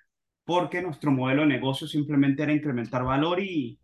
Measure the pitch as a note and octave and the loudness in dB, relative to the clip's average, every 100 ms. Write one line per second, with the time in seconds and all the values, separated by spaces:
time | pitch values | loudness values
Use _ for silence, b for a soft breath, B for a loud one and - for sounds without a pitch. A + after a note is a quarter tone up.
0 | _ _ _ _ - F3 E3 F3+ F3+ D3 | _ _ _ _ -2 -2 0 -4 -6 -4
1 | D3+ C3+ B2+ C#3 D#3 B2+ C3 C3+ D#3 D3+ | 0 2 2 2 4 2 0 -4 -4 -4
2 | D3 C#3+ C#3 C#3 D3 D3+ D3 B2 A2 B2 | 0 2 2 2 2 0 0 -4 -4 -4
3 | B2+ C3+ D#3+ F3+ G3 E3+ A#2+ A#2 | -2 0 0 0 -2 -4 -4 -8